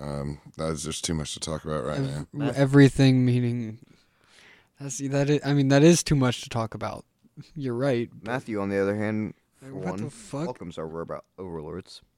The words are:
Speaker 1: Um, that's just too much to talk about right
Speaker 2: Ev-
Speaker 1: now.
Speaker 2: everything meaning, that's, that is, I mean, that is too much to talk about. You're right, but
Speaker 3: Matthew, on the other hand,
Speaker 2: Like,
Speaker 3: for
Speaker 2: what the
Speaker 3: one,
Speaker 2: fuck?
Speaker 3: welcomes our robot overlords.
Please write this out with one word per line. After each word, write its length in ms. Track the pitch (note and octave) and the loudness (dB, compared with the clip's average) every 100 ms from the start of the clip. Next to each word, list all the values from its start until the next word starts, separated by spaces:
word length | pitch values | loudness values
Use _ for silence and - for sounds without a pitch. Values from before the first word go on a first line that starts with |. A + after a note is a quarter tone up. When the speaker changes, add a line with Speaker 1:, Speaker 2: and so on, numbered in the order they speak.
Speaker 1:
Um, 360 | C#2+ C#2+ C#2+ D2 - - | -8 -6 -8 -10 -14 -8
that's 260 | D#2+ D#2 | -6 -4
just 200 | D2+ - | -6 -8
too 100 | - | -4
much 200 | D#2+ D2 - | -4 -4 -10
to 40 | |
talk 240 | - D#2 D#2+ | -8 -8 -6
about 200 | D#2 C2 | -6 -4
right 140 | D2 | -4
Speaker 2:
Ev- 280 | C3+ C#3+ C#3 | -4 -6 -10
Speaker 1:
now. 180 | C#3+ C#3 A#2 | -6 -4 0
Speaker 2:
everything 680 | C3+ C#3+ C#3 - C3+ B2+ B2+ | 6 8 8 8 4 6 4
meaning, 540 | B2 A#2+ A#2+ A2 A2 - _ _ _ _ _ - - _ - | 2 0 -2 -8 -12 -20 _ _ _ _ _ -20 -20 _ -16
that's, 180 | C#3 - | -12 -8
that 300 | C#3 C#3 C#3 | -2 0 2
is, 120 | C#3+ C#3 | 2 2
I 80 | |
mean, 140 | C#3+ C3+ | 2 6
that 140 | C#3 | 8
is 180 | D#3+ E3+ | 8 6
too 120 | - D3 | 4 2
much 260 | B2+ - | 2 0
to 80 | - | -4
talk 240 | A#2 A2 | -4 -4
about. 320 | G#2+ G#2+ - - _ _ - - D#3+ | -6 -8 -10 -16 _ _ -20 -16 -8
You're 200 | C3+ A#2+ | -6 -2
right, 340 | C#3 A#2+ A#2 | 0 0 -2
but 200 | - A2+ | -8 -6
Speaker 3:
Matthew, 280 | B2+ A#2+ G#2 | -6 -4 -4
on 100 | G2 | 0
the 100 | G2 | 2
other 140 | G2 G#2 | 2 0
hand, 380 | G#2+ G#2+ G#2 - _ _ | -2 -2 -4 -8 _ _
Speaker 2:
Like, 100 | C3+ | -16
Speaker 3:
for 40 | C3+ | -8
Speaker 2:
what 200 | F#2 F#2+ | -8 -6
the 60 | |
Speaker 3:
one, 60 | B2+ | -8
Speaker 2:
fuck? 360 | - - C#3 D#3 | -12 -12 -8 -6
Speaker 3:
welcomes 320 | - F2 E2 | -8 -12 -10
our 80 | D#2+ | -8
robot 380 | D#2+ D#2 D2 - - | -8 -8 -10 -12 -14
overlords. 640 | F#2+ E2 D#2 E2+ - - _ | -10 -10 -8 -10 -12 -20 _